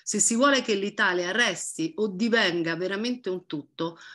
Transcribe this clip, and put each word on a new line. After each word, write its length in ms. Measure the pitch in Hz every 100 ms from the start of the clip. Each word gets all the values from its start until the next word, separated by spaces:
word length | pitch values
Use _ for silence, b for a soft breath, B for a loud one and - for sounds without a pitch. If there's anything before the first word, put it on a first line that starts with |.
| B
Se 160 | 208
si 160 | - 233
vuole 260 | 277 269
che 140 | 247 202
l'Italia 560 | 202 208 208 180 175
resti 600 | 196 233 170 - - 160 180
o 100 | 214
divenga 720 | 185 233 226 202 170 165 165
veramente 540 | 185 196 233 247 -
un 160 | 185 -
tutto, 520 | 156 139 - 165 165 B